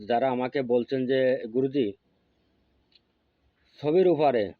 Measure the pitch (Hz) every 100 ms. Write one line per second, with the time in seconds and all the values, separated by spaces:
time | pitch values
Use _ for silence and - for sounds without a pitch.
0 | 104 117 131 123 127 143 127 123 120 135
1 | 127 131 131 131 117 117 135 139 110 98
2 | _ _ _ _ _ _ _ _ _ _
3 | _ _ _ _ _ _ _ _ 143 165
4 | 185 151 151 123 98 -